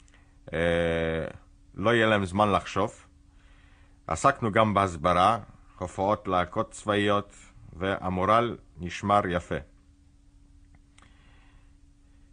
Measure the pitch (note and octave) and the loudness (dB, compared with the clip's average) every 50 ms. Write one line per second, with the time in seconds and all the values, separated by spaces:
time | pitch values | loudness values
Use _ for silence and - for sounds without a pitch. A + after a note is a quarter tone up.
0 | - _ - - - _ - - - - - D#2+ E2+ E2+ E2+ E2+ E2+ E2 E2 E2 | -20 _ -20 -20 -20 _ -20 -20 -16 -8 -4 -2 0 0 0 0 0 0 0 -2
1 | E2 D#2+ D#2+ D#2+ D#2 - - - - - - - - - - - F#2+ A2 A#2+ A#2 | -2 -2 -4 -4 -6 -8 -10 -16 -20 -20 -20 -20 -20 -20 -10 -4 0 2 2 4
2 | A2 A2 A2 G2+ G2 F2+ F2 G2+ G#2+ G#2 F#2+ F2 - - - G2 G2 A2+ - - | 4 4 2 2 0 0 0 2 2 4 2 2 0 -2 -4 -2 -2 -4 -4 -10
3 | - - - - - - - - _ - - - - - - - - - - - | -20 -20 -20 -20 -20 -20 -20 -20 _ -20 -20 -20 -20 -20 -20 -20 -20 -20 -20 -16
4 | - - E2 F2 - C#3 C3 - - A2+ F#2 A2+ A2 G#2+ G2+ G2+ G2 F#2+ E2+ D#2+ | -8 -6 -4 0 0 0 0 0 -2 -2 2 2 2 4 4 2 0 0 -2 -2
5 | C#2+ F2+ F2 F2 F#2 G2+ A2+ A#2 - - - - - - - - F#2+ F2 - - | 0 2 4 4 4 4 4 2 -2 -10 -20 -20 -20 -20 -14 -12 -12 -10 -6 -2
6 | F#2+ G2+ G#2+ - - G2 F#2 F2+ F2 E2+ - G#2+ A2 - - - - G#2+ G#2 G#2 | 0 0 0 -2 -2 -2 0 0 0 -2 -2 -6 -6 -6 -8 -12 -4 -2 0 0
7 | G2+ G#2 G2+ G2+ G2+ - - - - - - - - - - D#2+ F2 F#2+ G2 - | 2 2 0 0 -2 -6 -14 -20 -20 -20 -20 -20 -20 -20 -12 -6 -4 -4 -4 -2
8 | - F#2 F#2 F2+ F#2 G2 G#2+ A#2 A#2+ A#2 F#2+ - - - - - E2 F2 - - | -4 -4 -2 -2 2 4 4 4 2 0 -4 -10 -14 -20 -16 -12 -12 -10 -10 -6
9 | - G2+ G2+ G#2 G2+ F#2+ F2 F2 E2+ - F2+ D2 D2 - - - - _ - _ | -2 2 2 2 2 2 -2 -4 -4 -4 -8 -8 -8 -10 -20 -20 -20 _ -20 _
10 | - - - - _ - _ - - - - - - - - - - _ - - | -20 -20 -20 -20 _ -20 _ -20 -20 -20 -20 -20 -20 -20 -20 -20 -20 _ -20 -20
11 | - - - - - - - - - - - - - - - - _ - - _ | -20 -20 -20 -20 -20 -20 -20 -20 -20 -20 -20 -20 -20 -20 -20 -20 _ -20 -20 _
12 | - - - - - - | -20 -20 -20 -20 -20 -20